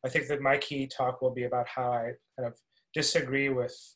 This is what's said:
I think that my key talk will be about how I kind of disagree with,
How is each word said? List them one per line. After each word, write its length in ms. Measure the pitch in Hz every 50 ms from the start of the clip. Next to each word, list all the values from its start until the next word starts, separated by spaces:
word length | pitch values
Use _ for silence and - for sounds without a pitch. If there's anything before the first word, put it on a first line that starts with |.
| -
I 40 | 131
think 180 | - 160 135 127
that 140 | 147 139
my 160 | 135 135 139 143
key 280 | 143 - 147 139 135
talk 360 | 135 - - 131 127 127 -
will 120 | 135 131 123
be 120 | 123 123
about 200 | 123 123 123 120 -
how 240 | - 131 123 123 123
I 180 | 120 117 117 120 - _ _ _
kind 100 | - 127
of 140 | 117 117 - _ _ _ _ _ _ -
disagree 540 | 156 147 - - 170 139 127 135 139 139 139
with, 260 | 135 123 123 - - - - - -